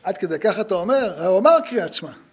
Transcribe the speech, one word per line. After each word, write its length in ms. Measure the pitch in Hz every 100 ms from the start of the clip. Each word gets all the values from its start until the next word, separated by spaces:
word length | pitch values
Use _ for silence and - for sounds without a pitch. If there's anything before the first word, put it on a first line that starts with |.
עד 140 | 190 196
כדי 220 | 180 160
כך 200 | 220 196
אתה 160 | 208
אומר, 380 | 180 185 269 226 151
הרי 80 |
הוא 140 | 175 185
אמר 180 | 277 330 -
קריאת 240 | 240 165
שמע. 180 | - 151 - _